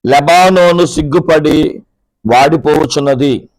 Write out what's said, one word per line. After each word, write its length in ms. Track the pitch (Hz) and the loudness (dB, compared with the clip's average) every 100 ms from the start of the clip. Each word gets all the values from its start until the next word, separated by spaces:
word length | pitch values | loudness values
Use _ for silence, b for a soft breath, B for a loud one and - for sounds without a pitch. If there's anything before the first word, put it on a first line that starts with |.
| - | 0
లెబానోను 800 | 139 147 175 185 180 175 170 175 | 0 2 2 2 2 2 2 -2
సిగ్గుపడి 960 | 156 147 165 - 156 151 156 151 - _ _ _ _ 107 | -4 -2 -2 0 0 0 -2 -2 -6 _ _ _ _ -2
వాడిపోవచ్చున్నది. 1200 | 120 143 160 147 151 143 151 139 135 143 117 - | 0 2 0 0 0 -2 -2 -2 -2 -2 -4 -8